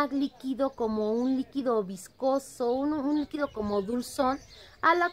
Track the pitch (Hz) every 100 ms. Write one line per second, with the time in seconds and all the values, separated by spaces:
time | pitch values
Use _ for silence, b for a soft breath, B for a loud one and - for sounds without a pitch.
0 | 285 277 277 - 262 233 269 - 226 214
1 | 214 226 254 262 262 277 254 226 185 196
2 | - - 262 262 262 - 240 262 285 311
3 | 269 302 285 294 285 - 208 202 196 247
4 | 240 - 254 277 B B B B 320 349
5 | 349